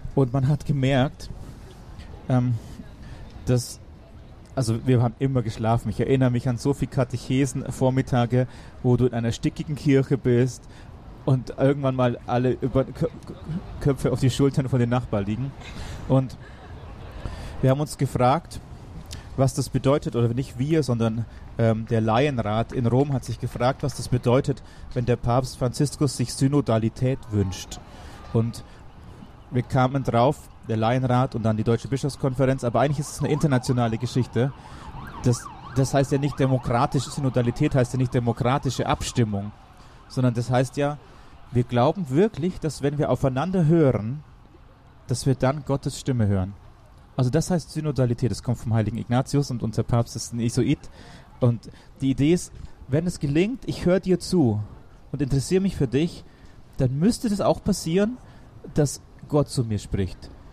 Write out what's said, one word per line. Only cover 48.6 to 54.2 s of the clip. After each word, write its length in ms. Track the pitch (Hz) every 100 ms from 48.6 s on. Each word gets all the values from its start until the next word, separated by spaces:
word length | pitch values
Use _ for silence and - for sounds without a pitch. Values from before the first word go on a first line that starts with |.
| 120
heiligen 240 | 113 107 110
Ignatius 540 | 104 120 135 143 143
und 100 | 120
unser 220 | 113 107
Papst 320 | - 120 117 113
ist 180 | -
ein 60 | 117
Jesuit. 400 | 117 131 117 156 - - - - - -
Und 320 | 123 117 - - - -
die 100 | 135
Idee 220 | 131 147
ist, 200 | 175 - - - - -
wenn 180 | 135 180
es 140 | -
gelingt, 400 | 143 143 202 269 -
ich 200 | - 180
höre 140 | 185
dir 180 | 185
zu 420 | 175